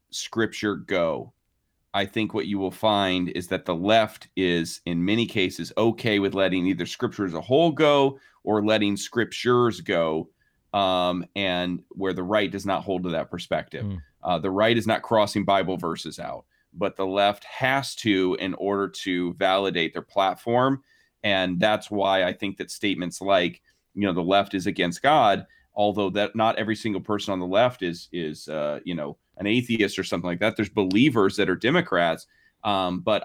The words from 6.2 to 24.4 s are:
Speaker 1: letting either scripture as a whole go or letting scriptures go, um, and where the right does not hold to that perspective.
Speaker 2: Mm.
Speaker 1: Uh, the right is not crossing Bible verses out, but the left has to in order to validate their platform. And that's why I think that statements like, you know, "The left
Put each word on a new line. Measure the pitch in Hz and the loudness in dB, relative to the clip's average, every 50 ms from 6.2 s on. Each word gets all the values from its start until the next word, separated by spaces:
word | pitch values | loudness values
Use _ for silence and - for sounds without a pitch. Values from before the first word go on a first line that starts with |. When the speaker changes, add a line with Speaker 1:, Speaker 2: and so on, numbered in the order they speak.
| 98 95 87 | 2 2 2
Speaker 1:
letting | 98 95 92 90 92 87 | 2 2 2 2 2 2
either | 92 92 85 87 | 0 0 -2 -4
scripture | - - - 123 117 - - 101 | -6 -6 -4 -6 -4 -4 -4 -4
as | 92 80 | -4 -4
a | 82 | -6
whole | 85 101 127 151 170 165 143 | -2 2 4 4 4 4 4
go | 127 156 147 147 139 139 135 135 - - - _ _ - | 4 4 4 6 6 4 2 0 -4 -12 -20 _ _ -4
or | 101 107 107 101 | 0 0 2 2
letting | 107 110 107 104 104 101 | 2 2 2 2 2 0
scriptures | 101 - - - 120 107 107 - - - 120 123 123 120 117 104 85 | -2 -6 -4 -2 -2 -2 -2 -4 -2 0 2 4 4 4 2 0 -2
go, | 82 - 95 85 82 80 80 80 85 - _ _ _ _ _ _ _ _ - | -4 -2 0 0 2 0 0 -2 -4 -6 _ _ _ _ _ _ _ _ -2
um, | 101 98 92 92 90 90 90 90 90 87 - - | 0 2 2 2 2 2 0 0 -2 -4 -6 -6
and | 98 98 92 90 90 90 90 90 - - _ | -4 -2 -2 -2 -2 -2 -4 -4 -6 -10 _
where | - - 98 95 87 | -10 -6 -4 -4 -4
the | 92 90 | -4 -2
right | 90 107 107 101 92 | 0 0 0 0 0
does | 95 98 87 | -2 -4 -4
not | 101 95 80 87 | -2 -2 -2 -2
hold | 98 92 90 90 | -4 -4 -4 -2
to | 90 | -2
that | 82 80 76 - | -2 -4 -4 -6
perspective. | - 85 - - - 76 73 - - 64 110 | -8 -10 -6 -4 -4 -4 -4 -6 -10 -8 -8
Speaker 2:
Mm. | 101 95 87 76 - _ _ - | -6 -8 -8 -10 -14 _ _ -4
Speaker 1:
Uh, | 87 87 82 | -2 -2 -2
the | 76 98 | -2 -2
right | 92 101 107 113 120 | 0 2 4 4 4
is | 117 98 | 2 2
not | 107 107 - - | 0 -2 -2 0
crossing | - 117 110 104 95 - 104 95 | 2 2 4 4 2 2 0 2
Bible | 92 98 95 92 90 92 85 | 2 2 2 2 0 -4 -4
verses | 87 82 80 - - 78 - - | -4 -6 -6 -6 -8 -12 -12 -10
out, | - - - - - _ _ _ _ _ - | -10 -10 -12 -12 -16 _ _ _ _ _ -8
but | 87 101 95 - | -6 -4 -4 -4
the | - 98 | -4 -4
left | 95 95 101 101 101 101 - - | -2 2 2 2 2 2 -2 -8
has | - - - 131 127 135 139 131 - - | -16 -6 -2 0 0 0 0 -2 -4 -8
to | - - 113 98 95 92 92 90 - | -2 0 2 4 4 4 2 0 0
in | 90 95 90 | -2 -6 -6
order | - 92 101 101 98 98 90 | -4 -2 -2 0 0 -2 -4
to | - - - 98 90 90 90 87 85 | -6 -6 -4 -2 -2 -2 -2 -2 -2
validate | 85 95 92 95 98 98 95 87 85 82 78 - | 0 2 2 2 2 2 0 0 0 -2 -2 -4
their | 85 - | -6 -10
platform. | - - 101 95 95 90 - - 120 117 123 127 135 135 131 - _ _ _ _ _ _ _ - | -4 -2 0 0 0 0 -2 -2 0 2 2 4 2 2 -2 -6 _ _ _ _ _ _ _ -2
And | 104 98 95 92 92 90 87 | 0 0 2 0 0 0 2
that's | 104 107 107 104 - - | 2 2 2 0 -2 -4
why | 107 101 98 98 95 95 90 | -4 -2 0 2 2 2 2
I | 90 95 | 0 -2
think | - 107 98 95 - | -4 -6 -8 -8 -8
that | 85 - | -10 -12
statements | - - - 101 92 85 90 87 - - 92 | -8 -4 -2 -2 -2 -2 -4 -6 -8 -6 0
like, | 98 98 92 90 87 87 - _ _ _ _ _ _ _ | 2 2 2 2 0 -4 -8 _ _ _ _ _ _ _
you | 98 101 | -2 -2
know, | 98 85 | 0 0
"The | 90 82 | 0 0
left | 90 95 101 | 2 2 2